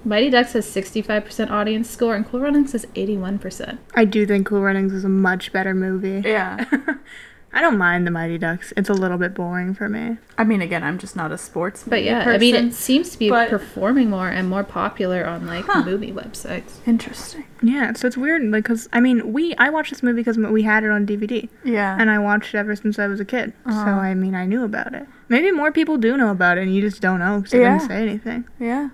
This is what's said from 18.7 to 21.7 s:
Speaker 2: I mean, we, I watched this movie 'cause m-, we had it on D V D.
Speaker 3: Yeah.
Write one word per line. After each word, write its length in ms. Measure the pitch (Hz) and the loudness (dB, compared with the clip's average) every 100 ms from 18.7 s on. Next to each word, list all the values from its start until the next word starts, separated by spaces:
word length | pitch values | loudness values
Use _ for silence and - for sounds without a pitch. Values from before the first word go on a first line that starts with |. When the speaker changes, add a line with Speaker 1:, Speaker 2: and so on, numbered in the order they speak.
| 226 - | -2 0
Speaker 2:
I 100 | 240 | 2
mean, 340 | 254 240 220 | 4 4 0
we, 200 | 240 339 - | -2 -2 2
I 120 | 262 | 0
watched 220 | 311 302 | 0 -4
this 120 | - | -2
movie 220 | 247 233 | 0 0
'cause 140 | 233 220 | 0 0
m-, 120 | 214 | 2
we 120 | 220 | 2
had 200 | 214 214 | 4 2
it 60 | 220 | 2
on 140 | 208 | 0
D 100 | 202 | 0
V 120 | 208 208 | -2 -2
D. 240 | 240 226 - | -4 -6 -8
Speaker 3:
Yeah. 320 | 262 | -2